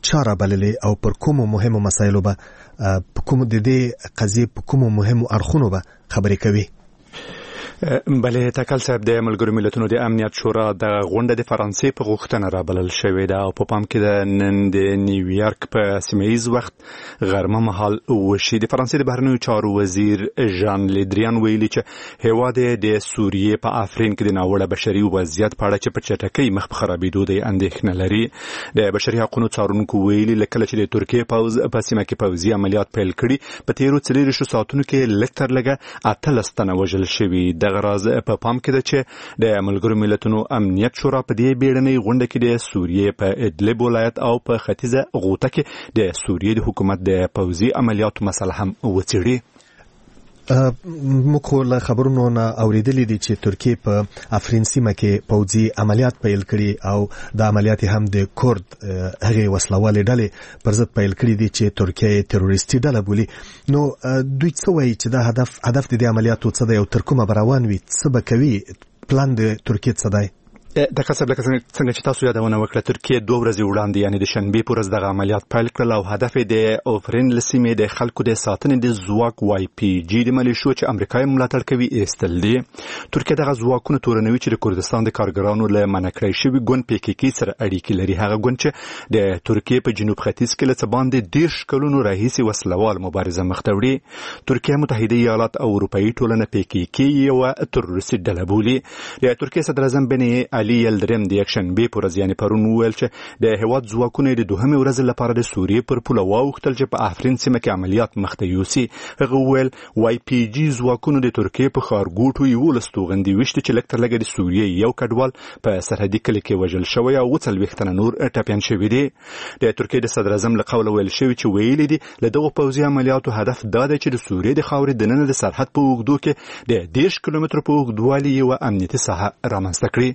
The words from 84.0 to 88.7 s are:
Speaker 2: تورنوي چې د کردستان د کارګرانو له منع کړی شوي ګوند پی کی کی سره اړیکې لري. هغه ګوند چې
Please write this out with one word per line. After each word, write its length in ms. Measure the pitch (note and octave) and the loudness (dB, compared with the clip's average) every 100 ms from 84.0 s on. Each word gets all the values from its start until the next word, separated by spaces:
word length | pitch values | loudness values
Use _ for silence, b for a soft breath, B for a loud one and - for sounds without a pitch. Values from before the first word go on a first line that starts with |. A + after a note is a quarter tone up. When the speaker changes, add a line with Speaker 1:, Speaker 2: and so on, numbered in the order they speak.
| - | 2
Speaker 2:
تورنوي 320 | A2+ A2 B2 | 2 2 2
چې 60 | - | 0
د 80 | A#2 A2 | 0 0
کردستان 420 | F#2 - A#2 A2 | -2 -2 0 -2
د 80 | - | 0
کارګرانو 500 | G2+ F#2 G2+ G#2+ A2 G#2 | -2 0 0 0 2 2
له 140 | G2+ | 2
منع 180 | F#2+ F#2 - | 0 -2 -2
کړی 140 | - - | -2 0
شوي 180 | C#3 C3 A#2 | 0 0 0
ګوند 160 | C3 - | 0 0
پی 80 | A2+ - | -4 -2
کی 100 | - | -2
کی 100 | C3 - | -2 0
سره 180 | G#2+ - | -4 -2
اړیکې 360 | G#2+ F#2+ - F#2+ | -4 -4 -2 -2
لري. 180 | F#2+ F2+ | 0 -2
هغه 160 | G#2 A2 | 0 0
ګوند 160 | A#2+ B2+ | 0 0
چې 80 | D3+ | -2